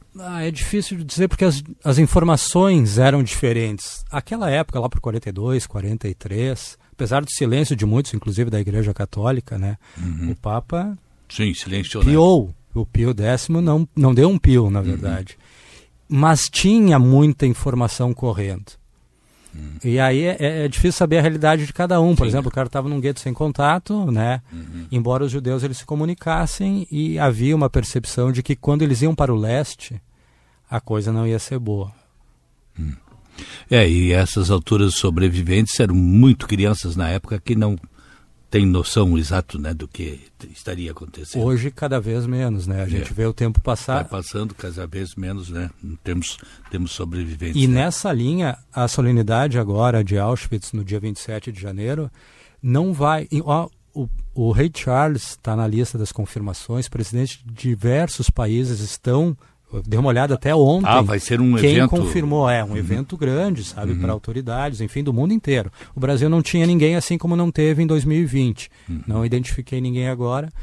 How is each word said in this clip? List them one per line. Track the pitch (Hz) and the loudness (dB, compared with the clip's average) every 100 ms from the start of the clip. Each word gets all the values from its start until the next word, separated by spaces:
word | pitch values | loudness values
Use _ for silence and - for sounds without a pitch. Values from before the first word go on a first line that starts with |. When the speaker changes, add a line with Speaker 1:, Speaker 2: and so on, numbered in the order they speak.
| _ 190 | _ -16
Speaker 1:
Ah, | 180 175 | -10 -6
é | 160 | -6
difícil | 147 - 208 - 180 | -4 -2 -2 -4 -8
de | |
dizer | 151 - 185 | -6 -2 0
porque | - | 2
as, | 185 139 147 - | 2 2 -4 -8
as | 151 131 | 0 4
informações | 156 180 170 151 - 175 196 175 110 104 | 6 6 4 2 2 2 4 4 4 4
eram | 131 143 | 4 4
diferentes. | 120 - 127 117 113 104 - - - | 0 0 0 0 -2 -6 -10 -12 -10
Aquela | 147 - 226 185 | -8 -6 -4 -2
época, | 139 156 127 | 0 -2 -4
lá | 123 | -2
por | - | -2
quarenta | 120 110 107 | -2 -4 -6
e | |
dois, | 95 113 127 - | -6 -2 -2 -2
quarenta | 104 98 113 104 | -6 -4 -4 -6
e | |
três, | 92 98 101 127 127 - - _ | -8 -6 -4 -4 -4 -10 -20 _
apesar | - 120 135 | -8 -2 -2
do | 147 | -2
silêncio | - 127 131 151 120 | -2 0 2 0 0
de | |
muitos, | 104 113 143 | 2 0 0
inclusive | 107 110 98 117 | -4 -4 -2 -2
da | 107 | -2
Igreja | 104 104 104 | -2 -2 -2
Católica, | 98 104 - 113 131 - 101 | -2 -6 -4 -2 -2 -4 -6
né, | 95 104 _ - | -4 -6 _ -10
Speaker 2:
Uhum. | 87 80 85 | -8 -4 -6
Speaker 1:
o | - | -6
Papa | 107 113 - 170 202 196 _ _ - | -4 -6 -4 -4 -4 -8 _ _ -12
Speaker 2:
Sim, | - 107 | -4 -2
silenciou, | 85 95 98 82 113 | -2 -6 -6 -6 -4
né? | 127 | 0
Speaker 1:
piou. | 151 175 175 95 - _ | 4 6 6 2 -8 _
O | 117 110 | -6 -2
Pio | - 117 | 0 0
décimo | 107 110 127 - 165 | 0 0 -2 0 0
não, | 170 156 165 | 2 2 0
não | - 135 | 2 4
deu | 123 165 | 6 6
um | 196 | 6
pio, | - 123 107 | 4 6 4
na | 98 | 0
Speaker 2:
Uhum. | 90 | -2
Speaker 1:
verdade. | 82 98 95 95 - _ _ - - _ _ - | -2 -4 -6 -8 -16 _ _ -20 -20 _ _ -4
Mas | 139 156 156 - | 2 4 4 0
tinha | - 190 226 202 143 | 0 4 6 6 6
muita | 127 139 151 135 131 | 8 8 6 4 2
informação | 117 139 123 117 - 123 | 0 -2 0 -2 -2 -4
correndo. | 120 123 98 98 92 98 - _ _ _ _ _ _ - 78 76 80 | -2 -4 -2 -4 -6 -12 -20 _ _ _ _ _ _ -20 -16 -14 -8
E | 123 123 | -2 2
aí | 131 131 | 2 2
é, | 170 - | 0 0
é, | 147 160 | -2 -2
é | 147 | -2
difícil | - 180 | 0 0
saber | - 165 160 | 2 2 4
a | |
realidade | 156 151 151 156 147 | 2 2 2 2 0
de | |
cada | - 175 175 | -2 0 4
um. | 170 | 4
Por | 170 | 4
Speaker 2:
Sim. | 117 | 4
Speaker 1:
exemplo, | 131 127 | 2 -2
o | |
cara | 135 127 | -2 -4
tava | 139 135 | -4 -4
num | 143 | -2
gueto | 135 139 | -2 -4
sem | 131 | -6
contato, | 120 151 139 143 175 - 208 175 | -4 -2 0 2 2 -2 -2 0
né? | 110 117 127 - | 0 0 -2 -6
Speaker 2:
Uhum. | 82 80 85 85 | -14 -12 -14 -4
Speaker 1:
Embora | 123 117 127 | -2 0 0
os | 139 | 0
judeus, | 135 127 131 | -2 -2 -2
eles | 135 123 | -4 -6
se | |
comunicassem, | - 151 160 175 165 165 165 - 196 196 180 | -6 -4 -2 -4 -2 0 -2 -2 -2 -2 -4
e | 147 156 156 | -4 -2 0
havia | 143 110 127 | 0 2 2
uma | 156 139 | 2 2
percepção | 131 - 123 - - 127 | 0 -2 -4 -6 -2 0
de | 127 | 0
que | - 139 | -2 -2
quando | - 147 | 0 2
eles | 151 123 | 2 2
iam | 156 | 2
para | 160 139 | 2 2
o | 110 | 2
leste, | 107 127 147 - - 113 - _ _ _ _ _ - | 0 -2 -4 -8 -14 -14 -16 _ _ _ _ _ -8
a | 113 | -8
coisa | - 107 104 | -4 -4 -2
não | 110 117 | 0 0
ia | 113 | -2
ser | - 131 | -4 -6
boa. | 110 101 98 107 _ _ _ _ _ _ _ - | -4 -4 -6 -12 _ _ _ _ _ _ _ -10
Speaker 2:
Hum. | 78 67 _ - _ - - - - | -8 -8 _ -20 _ -20 -20 -16 0
É, | 123 92 | 4 6
e | 87 90 | 4 4
essas | 90 90 - 90 | 4 2 2 2
alturas, | 95 - 107 101 | 2 2 2 2
sobreviventes | - 98 85 92 87 87 95 107 - | 2 0 2 2 2 2 2 2 2
eram | 110 | 2
muito | 92 90 101 131 120 - | 4 6 8 8 6 2
crianças | 101 101 104 87 85 | 0 2 0 -4 -4
na | 82 | -2
época | 87 - 107 | -2 -4 -6
que | - | -2
não | 110 107 95 - _ - - _ _ _ | 0 0 -2 -8 _ -20 -20 _ _ _
têm | 107 | 2
noção | 98 90 82 113 92 82 | 4 4 2 2 4 2
exato, | 78 95 - 73 | 0 -2 -4 -6
né, | 73 | -8
do | 80 73 | -8 -10
que | - 80 73 - _ | -12 -12 -12 -18 _
t-, | - | -20
estaria | - - 90 85 | -16 -12 -10 -10
acontecendo. | 76 78 - 73 127 | -12 -16 -16 -10 -4
Speaker 1:
Hoje, | 120 123 135 | 0 0 -2
cada | - 147 131 | -6 -4 -4
vez | 107 113 120 | -2 -4 -2
menos, | 127 127 104 90 | -2 -2 -2 -4
né? | 95 | -4
A | 95 | -4
gente | 98 - | -4 -4
Speaker 2:
É. | |
Speaker 1:
vê | 98 110 | -2 -2
o | |
tempo | 110 117 110 | -2 -2 0
passar. | - 113 - 131 | 0 -2 -2 -4
Speaker 2:
Vai | |
passando | - 98 90 104 110 | -4 -8 -8 -8 -8
cada | - 92 85 90 | -10 -12 -10 -10
vez | 95 92 - | -10 -10 -8
menos, | 95 98 87 | -8 -8 -8
né? | 85 87 - - 80 | -8 -10 -10 -14 -12
Temos, | - 87 82 - - - - | -6 -6 -6 -10 -16 -20 -10
temos | 92 87 | -8 -6
sobreviventes, | - 85 87 85 78 85 139 | -8 -8 -6 -8 -6 -4 0
Speaker 1:
E | 131 | 2
Speaker 2:
né? | 123 | 2
Speaker 1:
nessa | 165 170 202 | 0 -2 -4
linha, | 131 123 175 160 123 _ | -2 -2 -2 -2 -6 _
a | - 120 | -4 -2
solenidade | - 123 117 104 113 143 120 | 0 2 2 2 0 0 0
agora | 104 101 120 117 | -2 0 2 2
de | 95 101 | 0 0
Auschwitz, | 104 123 - 107 - | 0 -2 -4 -8 -6
no | 110 | -8
dia | 95 104 | -6 -6
vinte | 107 101 | -6 -10
e | |
sete | - 107 123 | -10 -10 -10
de | 98 | -12
janeiro, | 98 95 110 151 143 - _ _ _ _ | -10 -8 -6 -6 -8 -12 _ _ _ _
não | 127 127 185 | 0 2 2
vai, | 156 143 156 151 | 0 0 0 -2
e, | 147 | -4
ó, | 151 151 170 _ _ | 0 -2 -2 _ _
o, | - 123 - - | -8 -6 -6 -6
o | - 117 | -2 2
rei | 110 160 | 4 2
Charles | - - 127 156 139 - - | 0 -2 2 2 0 -6 -12
tá | - 110 | -4 -2
na | 110 | 0
lista | 107 120 113 | 0 -2 -4
das | 107 | -6
confirmações, | - 104 - 101 92 - 120 123 | -6 -6 -6 -8 -8 -6 -6 -4
presidentes | 117 107 120 131 - | -6 -4 -2 -2 -6
de | 117 | -16
diversos | 110 127 110 113 135 170 - 120 | -6 -4 0 2 2 0 -2 -2
países | - 110 117 127 110 | 0 0 0 0 -4
estão, | 104 - 127 131 170 143 _ _ _ | -6 -6 0 2 2 -2 _ _ _
eu | - | -10
dei | 101 110 | -2 0
uma | 135 | 2
olhada | 120 143 | 2 2
até | 127 139 | 0 2
ontem. | 156 139 175 101 | 4 6 4 4
Speaker 2:
Ah, | 120 | 4
vai | 101 104 | 4 0
ser | - 120 | 0 2
um | 127 117 | 4 4
Speaker 1:
Quem | 143 147 | 6 6
Speaker 2:
evento. | 131 | 4
Speaker 1:
confirmou, | 175 - 175 147 147 131 | 2 0 0 0 2 2
é, | 120 | 0
um | 104 | -2
Speaker 2:
Uhum. | 104 | -4
Speaker 1:
evento | 85 107 139 175 | -2 -4 -4 -4
grande, | 139 135 202 147 | -2 0 -2 -4
sabe, | 95 - 101 | -6 -8 -4
Speaker 2:
Uhum. | 90 | -2
Speaker 1:
pra | 90 | -2
autoridades, | 107 - 117 123 120 147 113 | -4 -6 -8 -6 -4 -4 -4
enfim, | 110 143 | -6 -4
do | 143 | -2
mundo | 120 160 | 0 2
inteiro. | 220 - 131 92 - - | 0 0 0 -2 -10 -14
O | - | -4
Brasil | 131 135 151 | 0 2 4
não | 165 | 2
tinha | - 170 | 2 2
ninguém | 170 175 151 | 4 4 4
assim | 170 - 170 | 2 -2 -2
como | 170 | 0
não | 170 170 | 0 0
teve | 156 151 151 | 2 2 2
em | 165 | 2
dois | 156 | 2
mil | 135 156 | 2 0
e | |
vinte. | 160 135 127 110 - _ - | 0 0 0 -2 -8 _ -10
Speaker 2:
Uhum. | 82 - | -10 -4
Speaker 1:
Não | 110 117 | -2 0
identifiquei | 123 123 - 123 127 | -2 -2 -4 -4 -4
ninguém | 127 123 127 | -4 -2 -4
agora. | 123 120 127 156 - | -4 -4 -4 -6 -10